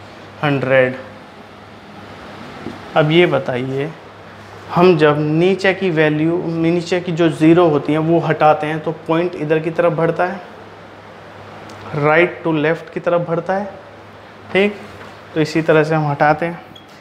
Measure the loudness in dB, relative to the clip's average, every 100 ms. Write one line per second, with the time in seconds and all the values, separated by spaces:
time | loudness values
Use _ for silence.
0 | -20 -20 -20 -6 -2 -2 2 4 4 -2
1 | -14 -18 -20 -20 -20 -20 -20 -20 -20 -20
2 | -18 -18 -18 -18 -16 -14 -14 -14 -4 0
3 | 2 4 4 2 -2 -6 -4 -6 -6 -10
4 | -20 -20 -20 -20 -20 -20 -4 2 4 6
5 | 4 4 0 2 2 2 0 0 -2 2
6 | 2 2 0 -2 -4 -2 0 0 0 -4
7 | -2 0 0 4 4 6 6 2 0 -2
8 | 2 0 0 2 4 4 0 -4 -6 -8
9 | -2 -2 -2 -4 -2 0 0 0 0 2
10 | -2 0 -4 -4 -14 -20 -20 -20 -20 -20
11 | -20 -20 -20 -20 -20 -18 -18 -18 -10 -2
12 | 2 4 2 0 -2 0 0 -2 -6 -6
13 | -2 -2 -2 -6 -4 -6 -6 -12 -20 -20
14 | -20 -20 -20 -20 -4 0 0 -2 -16 -18
15 | -20 -20 -8 -2 0 0 4 4 4 0
16 | -2 2 2 2 -2 -8 -16 -20 -20 -20